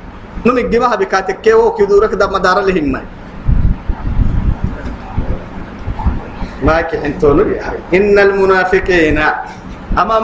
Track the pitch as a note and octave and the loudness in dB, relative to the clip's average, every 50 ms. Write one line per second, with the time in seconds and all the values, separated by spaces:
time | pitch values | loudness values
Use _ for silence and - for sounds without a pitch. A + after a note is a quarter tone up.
0 | - - - - - - - - - A#3 C4 B3 G#3 F3+ G#3+ A#3+ B3+ A#3+ A3 G3 | -18 -18 -18 -18 -16 -12 -6 -2 0 2 2 2 0 0 0 2 2 2 0 0
1 | G3 - G3 F#3+ F#3+ - - - - A3 A3+ A3+ A#3 G#3+ - - G3+ G3 G3+ G3+ | -2 0 -2 -2 -2 -2 -4 0 2 4 4 4 4 4 2 2 2 4 4 4
2 | A3 G#3 A3+ G3 G3+ F#3 G3 F#3 F3+ F3+ F#3 G3+ G3 F#3+ F#3 E3 D3+ C#3 C3 A#2 | 4 2 0 0 0 0 0 0 2 2 2 2 2 0 0 0 0 -2 -4 -4
3 | - - - - - - - - - - - - - - - - - - - - | -6 -12 -16 -16 -16 -16 -12 -4 0 2 2 4 4 2 0 0 -2 -4 -4 -4
4 | - - - - - - - - - - - - - - - - - - - - | -4 -2 0 0 2 2 2 0 0 0 -2 -2 -4 -6 -6 -6 -10 -10 -10 -12
5 | - - - - - - - - - - - - - - - - - - - - | -12 -8 -6 -4 -4 -4 -4 -6 -6 -10 -12 -12 -12 -14 -12 -12 -10 -8 -6 -4
6 | - - - - - - - - - - - - C3+ D3+ D#3+ E3 E3+ - D#3 - | -2 -2 -2 -4 -8 -10 -10 -10 -10 -10 -6 0 2 2 2 2 0 -2 -4 -4
7 | D3 D3 - - D#3 C#3+ C#3+ E3+ A3 - - - - - - - - - F3 F#3 | -4 -4 -2 2 4 4 6 4 4 2 0 -4 -4 -6 -8 -8 -4 0 2 2
8 | G#3 G3+ G3+ G3+ G3+ G3 G3 G3 F#3+ F#3+ F#3+ F#3 F#3 F#3 G3 F#3 - F#3 F3+ E3+ | 4 6 6 6 6 4 4 2 4 4 4 4 2 2 2 0 2 2 2 2
9 | D#3+ D#3 D3 D3+ D3+ C#3+ - - - - - - - - - - - - - - | 4 2 2 2 0 0 -2 -4 -6 -10 -14 -14 -14 -14 -14 -10 -6 -2 0 0
10 | F3+ A3 A3 A3 | 2 2 2 0